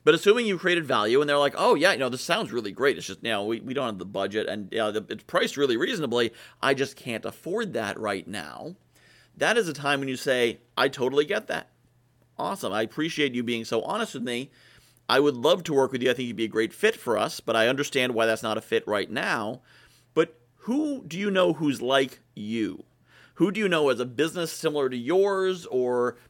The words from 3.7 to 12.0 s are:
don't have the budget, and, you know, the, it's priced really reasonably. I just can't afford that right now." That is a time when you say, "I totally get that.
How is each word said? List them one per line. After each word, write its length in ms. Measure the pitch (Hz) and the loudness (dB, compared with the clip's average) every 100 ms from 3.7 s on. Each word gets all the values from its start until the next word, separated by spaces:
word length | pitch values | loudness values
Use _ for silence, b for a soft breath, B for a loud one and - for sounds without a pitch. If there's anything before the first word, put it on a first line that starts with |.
don't 140 | 131 123 | -4 -4
have 120 | 98 | -6
the 60 | |
budget, 440 | 92 98 98 107 - | -8 -4 -2 -2 -4
and, 220 | 104 98 | -6 -6
you 60 | 104 | -2
know, 120 | 107 | -2
the, 160 | 107 - | -2 -6
it's 140 | 110 | -12
priced 340 | - 180 247 135 | -4 -2 -2 0
really 200 | 143 117 | 0 2
reasonably. 540 | 156 226 135 120 117 B B B | 0 -2 -2 0 0 B B B
I 140 | 131 | -2
just 220 | 127 139 - | 0 -2 -6
can't 280 | 131 113 | -10 -8
afford 480 | 101 - 160 208 214 | -8 -10 -6 -4 -4
that 260 | 117 101 - | -4 -4 -4
right 300 | 104 101 82 | -4 -4 -6
now." 460 | 98 76 60 156 190 _ b b b b - | -10 -10 -12 -14 -16 _ b b b b -2
That 180 | 151 233 | 0 2
is 120 | 175 | 0
a 40 | |
time 280 | 139 143 139 | -2 0 0
when 80 | 135 | 0
you 80 | 127 | -4
say, 420 | 143 127 117 113 _ - | 0 2 2 0 _ 0
"I 120 | 135 | 0
totally 360 | 139 127 139 | 0 2 2
get 220 | 151 214 - | 2 -2 -4
that. 240 | - - _ _ _ | -8 -8 _ _ _